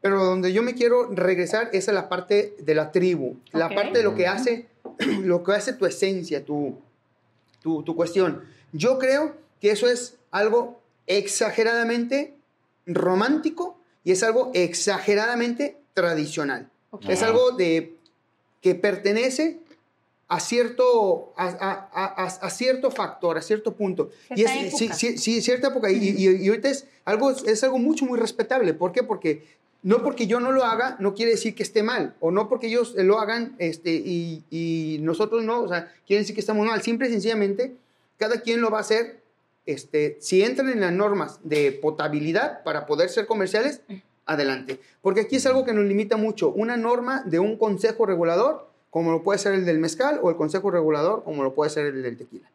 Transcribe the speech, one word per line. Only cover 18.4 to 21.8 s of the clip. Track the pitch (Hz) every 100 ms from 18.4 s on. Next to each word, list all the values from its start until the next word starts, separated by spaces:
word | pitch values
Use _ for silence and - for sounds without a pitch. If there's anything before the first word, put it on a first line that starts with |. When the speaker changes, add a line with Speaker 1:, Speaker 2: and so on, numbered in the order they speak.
| _ _
Speaker 1:
que | 185 175
pertenece | 208 185 190 208 254 254 320 - - - _ _ _ _ _
a | 175
cierto, | - 233 233 240 254 240 202 170 - -
a, | 180
a, | 175 190 185